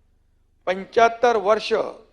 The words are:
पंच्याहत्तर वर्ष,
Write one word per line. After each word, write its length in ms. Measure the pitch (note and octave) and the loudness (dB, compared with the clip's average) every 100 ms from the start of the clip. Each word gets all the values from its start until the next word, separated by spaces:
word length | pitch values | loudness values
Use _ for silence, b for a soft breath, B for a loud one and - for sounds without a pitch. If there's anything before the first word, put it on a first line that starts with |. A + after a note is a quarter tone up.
| _ _ _ _ _ _ - | _ _ _ _ _ _ -6
पंच्याहत्तर 680 | F#3+ F#3 A#3 A#3 A#3 A#3+ A3+ | -6 -2 2 2 2 0 0
वर्ष, 380 | F#3+ G#3+ - G#3 C3 - _ | 0 -2 0 -4 -4 -10 _